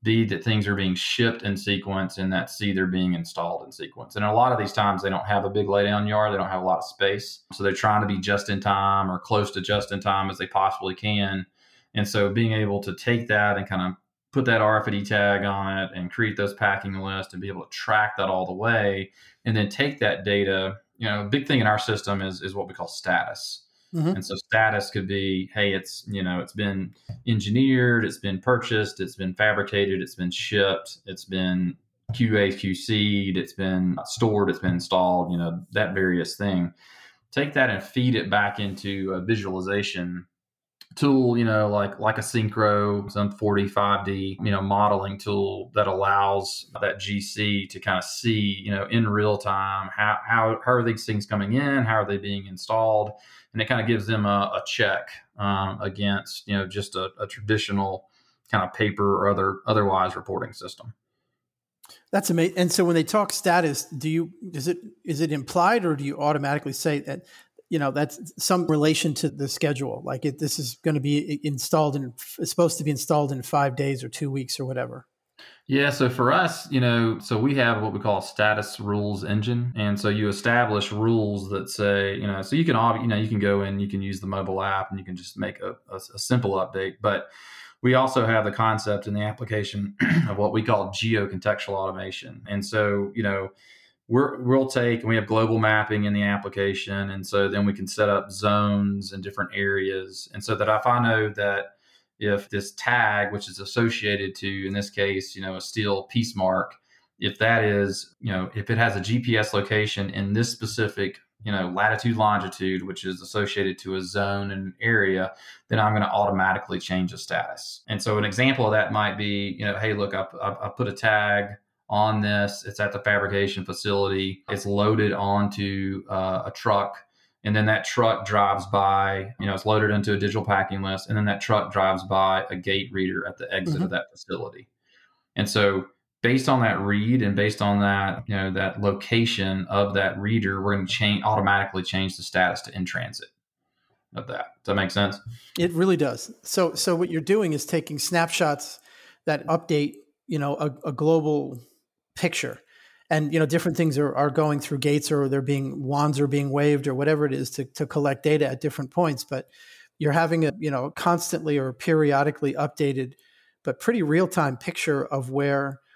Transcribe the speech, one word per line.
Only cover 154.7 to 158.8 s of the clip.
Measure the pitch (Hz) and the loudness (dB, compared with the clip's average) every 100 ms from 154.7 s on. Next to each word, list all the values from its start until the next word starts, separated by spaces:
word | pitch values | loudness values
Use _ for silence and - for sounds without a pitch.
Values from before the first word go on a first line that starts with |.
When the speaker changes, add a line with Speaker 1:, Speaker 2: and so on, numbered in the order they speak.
| 139 | -2
Speaker 2:
gates, | 147 147 147 | 2 2 2
or | 147 139 | 0 2
they're | 139 | 0
being, | 131 139 135 - | 0 -2 -2 -6
wands | 131 143 151 139 | -2 2 2 2
are | 143 | 2
being | 143 139 | 2 0
waved | 143 147 147 139 | 2 4 4 2
or | |
whatever | 131 147 151 147 | 0 2 2 2
it | |
is | 135 127 | 0 -4
to, | - | -6
to | 131 - | -8 -6
collect | 147 151 143 135 | -2 0 0 2
data | 151 151 135 | 2 4 2
at | 131 | 0
different | 147 - | -4 -4